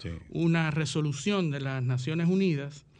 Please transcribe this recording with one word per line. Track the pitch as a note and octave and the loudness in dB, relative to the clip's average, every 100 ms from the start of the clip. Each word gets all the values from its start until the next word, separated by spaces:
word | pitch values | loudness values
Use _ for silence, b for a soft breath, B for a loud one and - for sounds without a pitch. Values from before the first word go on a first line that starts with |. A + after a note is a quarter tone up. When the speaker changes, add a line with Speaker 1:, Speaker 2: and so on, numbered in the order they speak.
Speaker 1:
Sí. | E2+ E2 - | -10 -10 -6
Speaker 2:
una | D3+ E3+ E3 D#3+ | 0 2 4 2
resolución | D3+ D3+ D#3+ D3 D3 G#3 G3+ E3 | 0 0 0 -2 -2 0 0 0
de | C#3+ | -2
las | C3+ C3+ | -4 -2
Naciones | B2 B2+ C#3 E3 E3+ | 0 0 0 0 2
Unidas | F#3+ F#3+ C#3+ C#3+ D3 - | 4 2 2 -4 -12 -20